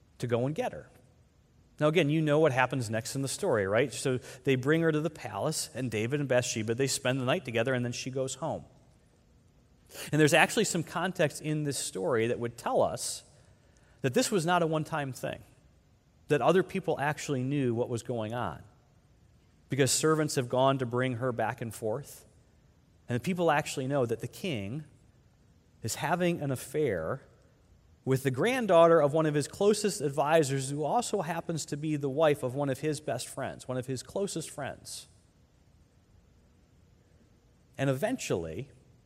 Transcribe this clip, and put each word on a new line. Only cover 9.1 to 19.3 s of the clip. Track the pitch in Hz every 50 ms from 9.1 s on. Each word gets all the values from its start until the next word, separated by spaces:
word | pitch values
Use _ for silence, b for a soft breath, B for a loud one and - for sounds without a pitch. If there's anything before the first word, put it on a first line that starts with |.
| _ _ _ _ _ _ _ _ _ _ _ _ _ _ _ B B B B B
And | B 151
there's | 156 143 165
actually | 156 175 196 - 247 202
some | - - 175 147
context | - - 175 165 190 175 - 165 143 - -
in | - 156 151 156 151
this | 143 131 -
story | - - - - 135 170 127 110 113 120
that | 120 -
would | 120 117 - -
tell | - 233 262 190
us | 110 85 85 135 - - - - - - - b b b b b b b b b b b b b b
that | 135 123
this | 233 254 -
was | 220 185 151
not | 170 180 175 170
a | 156
one-time | 160 156 151 - 160 151 139 135
thing, | 127 - - - - - - - - _ _ _ _ _ _ _ _ _ _ _ _ _ _ -
that | 147 147
other | 117 143 170 190 175
people | - - 190 - 165 151 143
actually | 139 147 147 - - - 143 127 127
knew | 135 143 147 135 120 113
what | 117 120 113
was | 123 113 -
going | - 123 117 107 107 113
on, | 123 113 92 73 - - - - _ _ _ _ _ _ _ _ _ _ _